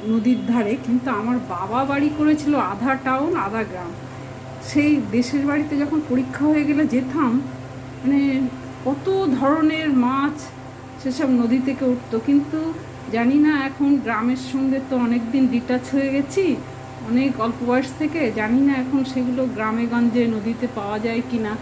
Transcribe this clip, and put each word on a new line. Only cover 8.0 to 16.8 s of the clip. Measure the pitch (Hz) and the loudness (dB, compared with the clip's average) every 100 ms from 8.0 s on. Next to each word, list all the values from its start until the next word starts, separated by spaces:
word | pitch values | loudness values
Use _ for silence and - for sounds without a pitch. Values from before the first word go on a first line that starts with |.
মানে | 254 277 277 262 254 - - - 254 | 2 2 2 2 -2 -4 -12 -6 -4
কত | 285 370 381 381 247 | -2 0 2 2 2
ধরনের | 269 311 311 311 311 262 | 2 4 2 2 2 2
মাছ | 240 269 285 302 - - - - - - | 2 2 0 -2 -12 -14 -16 -16 -16 -8
সেসব | 269 254 285 247 | -6 -2 2 4
নদী | 233 254 262 | 4 2 0
থেকে | 262 262 | 0 0
উঠতো, | 247 - 226 277 | 0 -2 -2 4
কিন্তু | 285 285 311 320 320 - - - | 2 2 -2 -4 -6 -10 -14 -4
জানি | 220 233 285 302 | 0 4 6 6
না | 294 269 | 4 0
এখন | 269 285 285 | 0 2 2
গ্রামের | 220 220 233 254 - | 2 0 0 -2 -2
সঙ্গে | 269 269 262 262 | -2 0 0 0
তো | 254 240 | 0 2
অনেক | 240 233 | 0 0
দিন | 277 262 | 2 4
ডিটাচ | 240 240 247 - | 2 0 -2 0
হয়ে | 277 277 | 0 0
গেছি, | 269 277 - 370 247 - - | 0 0 0 2 0 -4 -14